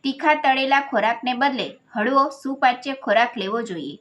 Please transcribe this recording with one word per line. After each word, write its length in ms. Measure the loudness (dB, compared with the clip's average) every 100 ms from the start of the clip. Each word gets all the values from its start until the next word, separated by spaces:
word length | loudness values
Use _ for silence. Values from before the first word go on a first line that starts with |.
તીખા 300 | -6 0 2
તળેલા 460 | 4 2 2 2 2
ખોરાકને 540 | 2 0 0 -2 -4
બદલે 340 | 0 0 0 -8 -10 _
હળવો 360 | -4 2 2 2
સુપાચ્ય 640 | -2 -10 2 2 2 -8
ખોરાક 380 | -8 0 2 2 -2
લેવો 260 | -6 -6
જોઈએ. 360 | -6 -8 -10 -14